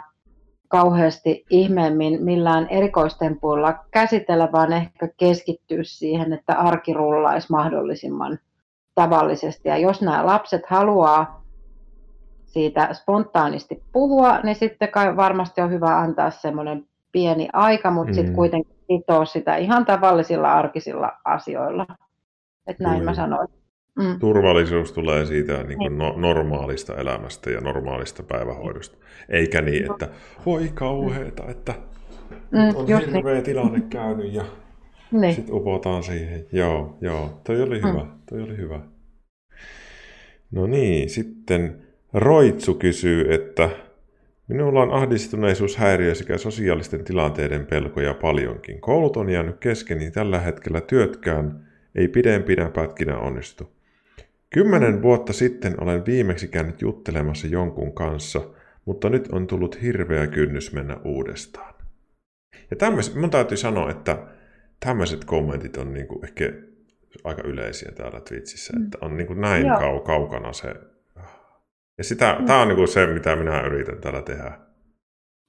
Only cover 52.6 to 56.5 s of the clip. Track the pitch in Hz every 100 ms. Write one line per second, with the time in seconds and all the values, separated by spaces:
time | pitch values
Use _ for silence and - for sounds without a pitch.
52.6 | 80 82 78 - 78 62 65 62 - -
53.6 | - _ _ _ _ - - _ _ 160
54.6 | 208 170 117 104 123 120 117 98 127 123
55.6 | 98 87 87 87 104 127 101 87 87